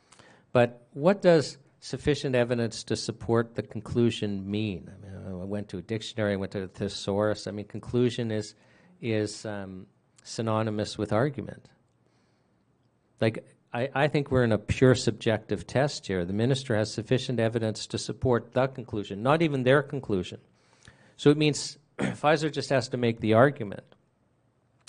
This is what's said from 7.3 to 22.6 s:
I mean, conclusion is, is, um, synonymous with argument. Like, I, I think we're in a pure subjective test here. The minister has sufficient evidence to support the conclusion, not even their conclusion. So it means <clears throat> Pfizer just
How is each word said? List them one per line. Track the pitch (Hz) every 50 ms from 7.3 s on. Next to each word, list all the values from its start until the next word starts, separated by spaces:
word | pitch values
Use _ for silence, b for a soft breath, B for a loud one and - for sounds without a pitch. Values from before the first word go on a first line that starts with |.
| 104 - -
I | 101
mean, | 101 104 98
conclusion | - - 104 - - 120 120 123 120 107 - 117 113
is, | 110 107 104 - - b b b b b b b b _
is, | 156 117 110 107 107 104 - - -
um, | 110 104 101 98 95 95 92 98 - _ _ _ _ _ - _
synonymous | - - - 113 113 110 110 110 110 107 107 101 - -
with | - 104 - 104
argument. | 107 135 151 135 - 95 - - - - - _ _ _ _ _ _ _ _ _ _ _ _ _ _ _ _ _ _ _ _ _ _ _ _ _ _ _ _ _ _
Like, | 110 113 113 117 - - _ _ _ _ -
I, | 120 127 139 -
I | 135 147
think | 147 - 151 139 -
we're | 127 127 123
in | 113
a | 107
pure | 101 - - - - 131 127 123
subjective | 127 - 117 - - - 113 110 - - - 107 95 -
test | - - 123 143 143 - - -
here. | - 95 90 87
The | 87 98
minister | 107 117 131 135 131 - - 110
has | 107 107 110 -
sufficient | 113 107 - 131 123 - - 123 117
evidence | 113 113 113 117 113 110 104 - -
to | - -
support | 110 - - - - - 131 120 113 113 - -
the | 127 131
conclusion, | 131 131 131 110 - - 104 98 - 101 98 113
not | 131 151 165
even | 170 151 143 131 120
their | 127 135 147
conclusion. | 143 139 147 135 - - 104 90 87 - 110 - _ _ b b b b b b b b b b b b b
So | - - 143
it | 147
means | 151 151 151 139 - - - - - _
<clears throat> | _ _ -
Pfizer | 139 131 117 - - 147 165 143 156 151
just | - 143